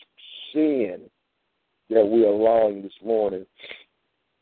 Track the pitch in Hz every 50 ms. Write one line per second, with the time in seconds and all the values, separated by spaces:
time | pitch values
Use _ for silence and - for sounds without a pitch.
0 | - _ _ _ - - - - - - - 151 156 151 147 131 110 92 90 82
1 | - - _ _ _ _ _ _ _ _ _ _ _ _ _ _ _ - 110 113
2 | 107 101 113 117 113 104 104 107 110 113 117 113 110 107 101 98 98 95 - -
3 | 95 110 113 110 107 98 95 92 95 - _ _ - - - - - _ _ _
4 | _ _ _ _ _ _ _ _